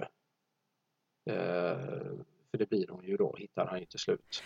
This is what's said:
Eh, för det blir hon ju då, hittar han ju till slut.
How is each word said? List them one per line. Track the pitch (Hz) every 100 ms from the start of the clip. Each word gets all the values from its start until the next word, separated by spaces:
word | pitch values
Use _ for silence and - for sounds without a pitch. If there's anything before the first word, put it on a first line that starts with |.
| - _ _ _ _ _ _ _ _ _ _ _ -
Eh, | 98 90 90 87 - 139 - - - - _ _
för | -
det | 107
blir | 104 90
hon | 92
ju | 92 101
då, | 90 -
hittar | 101 - 90
han | 92
ju | -
till | -
slut. | - 90 - -